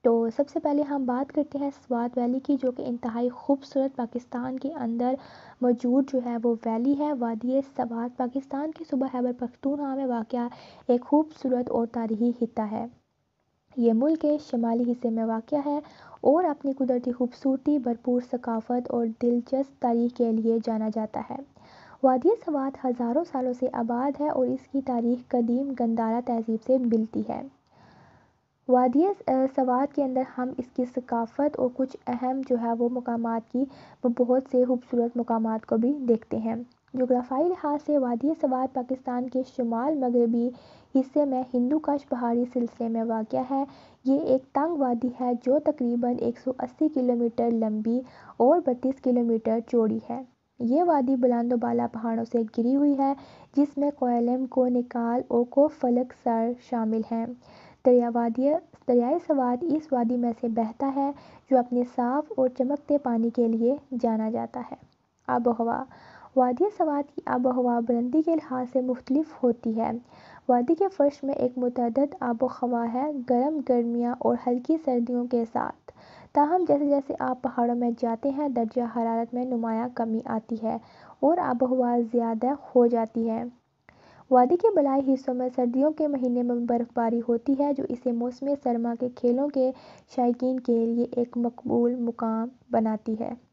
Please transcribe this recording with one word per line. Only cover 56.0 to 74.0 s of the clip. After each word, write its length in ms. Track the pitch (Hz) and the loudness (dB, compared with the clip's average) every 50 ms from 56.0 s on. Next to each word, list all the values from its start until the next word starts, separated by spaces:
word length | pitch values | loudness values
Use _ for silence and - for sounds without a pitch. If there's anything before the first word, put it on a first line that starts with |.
| 254 254 - | 0 -4 -8
सर 420 | _ _ 240 226 226 226 240 240 247 - - | _ _ 0 0 0 0 -2 -4 -6 -8 -6
शामिल 320 | 254 233 226 214 220 220 214 - | -4 -2 -2 -2 -2 -2 -2 -4
हैं। 260 | 233 226 226 240 247 - _ - - - - - - _ _ | -4 -6 -4 -6 -10 -14 _ -20 -20 -20 -20 -20 -20 _ _
दरिया 240 | 262 247 247 240 233 | 6 6 6 4 2
वादी, 440 | 226 240 233 233 220 254 262 285 302 349 359 _ - _ _ | 0 0 0 0 0 0 2 2 0 0 -4 _ -20 _ _
दरियाए 320 | - 247 240 240 247 302 349 | 2 2 4 4 2 0 -2
स्वात 440 | 349 - 302 269 254 247 247 247 349 | 0 0 0 2 2 0 0 -2 -2
इस 300 | 330 285 311 302 - 269 | -2 -2 -2 -2 -2 0
वादी 240 | 247 233 226 247 | 0 0 0 0
में 160 | 240 240 240 226 | 0 0 -2 -2
से 140 | - - | -2 -4
बहता 400 | 233 220 233 226 220 - _ 285 | -2 0 -2 -2 -2 -4 _ -4
है, 260 | 269 262 277 277 285 285 - - - - - _ _ | -2 -2 -2 -2 -2 -4 -8 -16 -20 -20 -20 _ _
जो 60 | 269 | 2
अपने 260 | 247 247 247 247 247 247 | 2 2 2 -2 -2 -2
साफ़ 580 | 247 - - 240 240 262 294 302 - 427 - | -2 -2 -4 -2 0 -2 -2 -4 -4 -2 0
और 80 | 262 254 | 0 0
चमकते 480 | 254 - 254 254 285 285 - - 294 | 0 -2 -2 -2 -2 -4 -2 0 0
पानी 320 | 285 285 247 233 226 226 233 | 0 2 0 0 0 0 0
के 180 | 226 - 233 | 2 2 2
लिए 320 | 226 226 220 233 240 285 294 - _ 262 | 2 2 2 2 0 0 0 -6 _ -4
जाना 380 | 233 254 233 220 220 220 220 | -2 -2 0 0 0 -2 -4
जाता 280 | 233 226 233 233 - 247 | -4 -4 -6 -6 -8 -12
है। 180 | 240 - - - - _ _ _ _ _ _ _ _ - | -12 -12 -16 -18 -18 _ _ _ _ _ _ _ _ -2
आबो 220 | 247 247 233 240 | -2 0 2 0
हवा। 360 | 233 226 233 233 - - 262 - - - - - - - - - _ | 0 0 -2 -2 -2 -4 -6 -10 -16 -20 -20 -20 -20 -20 -20 -2 _
वादी 320 | 262 254 247 254 247 349 415 | 2 2 2 2 0 0 0
स्वात 360 | 415 - 349 311 285 285 285 - _ | 2 0 0 0 0 -2 -4 -6 _
की 80 | - - | -10 -6
आबो 220 | - 254 254 247 262 | -4 -2 0 0 0
हवा 320 | 247 254 247 240 240 240 | 2 2 2 2 0 0
बुलंदी 400 | 233 233 240 233 240 247 247 311 | 0 0 0 0 0 2 2 2
के 140 | 311 339 330 | 2 2 0
लिहाज 320 | 311 - - 269 254 254 | 0 -2 -4 -6 -6 -6
से 140 | 247 - 262 | -2 -2 -2
मुख्तलिफ 600 | 254 254 247 247 - - 262 294 311 - - - - | 0 0 -4 -4 -2 0 0 0 0 -2 -6 0 0
होती 300 | 247 233 240 - 233 220 | 0 0 0 -2 -4 -2
है। 280 | 220 226 233 226 240 - - - - - - - - _ - | -2 -2 -2 -4 -6 -10 -14 -20 -20 -20 -20 -20 -8 _ 2
वादी 260 | 247 240 247 294 330 | 2 2 4 2 2
के 120 | 320 392 | 2 2
फर्श 340 | 381 381 - 285 285 285 - - | -2 2 4 2 2 2 0 -6
में 120 | 269 285 | -4 -2
एक 220 | - 247 254 247 | 0 0 -2 0
मुतअद्दिद 580 | 254 247 247 247 254 240 233 226 277 285 294 - - | -2 -2 -2 0 0 -2 0 2 0 0 0 -2 -6
आबो 240 | - 240 233 226 262 | -4 -4 0 0 -2
हवा 380 | 247 - - - 247 247 233 233 | -2 -2 -4 -2 -2 0 -2 -2
है, 400 | 233 226 247 277 302 294 269 240 | -2 -2 -2 -4 -4 -4 -6 -2
गर्म 380 | 247 247 240 254 294 320 302 | 0 2 2 2 2 0 -2
गर्मियाँ 560 | 247 - 247 240 233 233 233 240 | 0 2 2 2 2 0 0 0